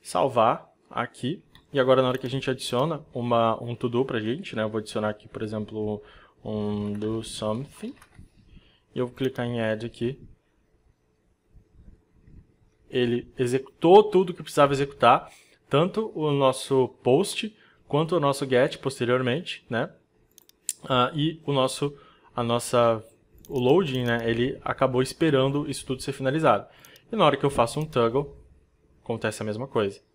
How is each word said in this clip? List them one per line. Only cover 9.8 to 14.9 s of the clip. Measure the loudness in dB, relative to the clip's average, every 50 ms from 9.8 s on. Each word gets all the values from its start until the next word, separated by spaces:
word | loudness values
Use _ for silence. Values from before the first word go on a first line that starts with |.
| -6
aqui. | -12 -8 -6 -6 -6 -6 -8 -18 -20 -20 _ _ _ _ _ _ _ _ _ _ _ _ _ _ _ _ _ _ _ _ _ _ _ _ -20 _ _ _ -20 -20 -20 -20 _ _ _ _ _ _ -20 -20 -20 -20 _ _ _ _ _ _ _ _ _
Ele | -2 0 0 2 0 -2 -4 -8 _ -4
executou | -2 0 0 -2 -4 -6 _ _ 6 8 8 8 8
tudo | 8 2 2 2 2 -4
que | -10 -12
precisava | -6 4 4 4 4 4
executar, | -2 -2 -4